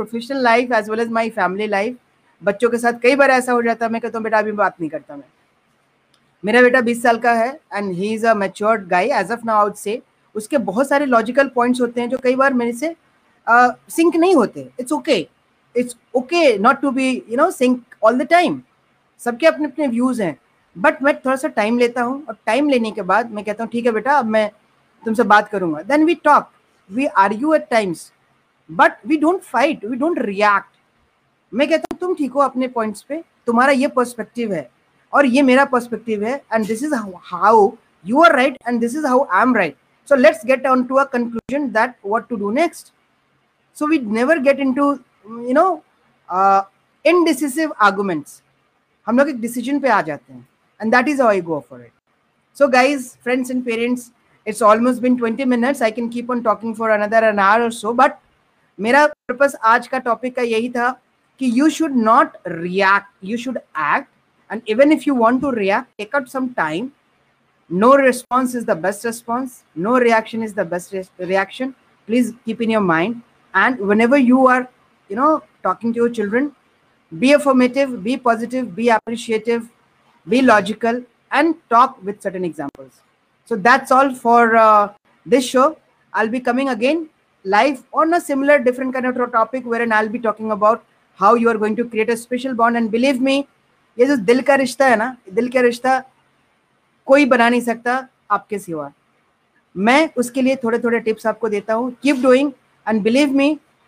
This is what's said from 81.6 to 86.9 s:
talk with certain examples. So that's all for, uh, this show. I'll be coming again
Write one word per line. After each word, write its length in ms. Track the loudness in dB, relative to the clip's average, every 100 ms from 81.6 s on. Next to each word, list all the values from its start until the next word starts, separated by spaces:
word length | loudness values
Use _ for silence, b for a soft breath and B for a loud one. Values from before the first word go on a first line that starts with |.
| 0
talk 320 | 2 2 -2
with 200 | -12 -10
certain 220 | -8 -6
examples. 560 | -6 -8 -12 -14 -20 _ _ _ _ _ -10
So 100 | 0
that's 340 | 2 2 4
all 240 | 2 2
for, 420 | 0 2 4 6 6
uh, 320 | 6 6 2 -4 _ _ 0
this 200 | 0 2
show. 300 | 2 2 0 _ _ _
I'll 160 | -4 -2
be 120 | -4
coming 280 | -2 -2 -2
again 400 | -2 -2